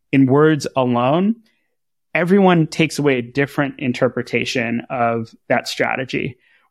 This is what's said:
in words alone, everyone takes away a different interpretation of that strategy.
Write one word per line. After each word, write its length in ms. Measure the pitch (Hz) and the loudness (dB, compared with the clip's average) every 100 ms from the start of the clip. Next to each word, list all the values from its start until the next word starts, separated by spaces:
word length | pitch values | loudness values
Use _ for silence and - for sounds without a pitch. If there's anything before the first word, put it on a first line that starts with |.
| _ | _
in 160 | 139 131 | 2 4
words 400 | 139 156 151 - 135 | 4 4 2 -2 -2
alone, 640 | 127 120 123 165 202 226 _ _ _ _ _ _ _ | -2 0 0 0 0 -4 _ _ _ _ _ _ _
everyone 540 | 156 175 202 185 170 156 | -4 2 4 4 4 2
takes 320 | - 156 - | 0 -2 0
away 180 | 143 127 | 0 0
a 60 | |
different 560 | 120 139 135 - 135 - | -2 -4 -2 -2 -4 -4
interpretation 1040 | 131 120 123 120 120 120 123 131 117 117 - | -6 0 -2 -2 -4 -4 -2 -4 -4 -4 -6
of 420 | 131 117 117 113 _ - | -2 -2 -2 -6 _ -4
that 200 | 143 - | -2 -2
strategy. 720 | - 120 120 131 - - - _ _ _ | -4 -4 -4 -6 -6 -6 -10 _ _ _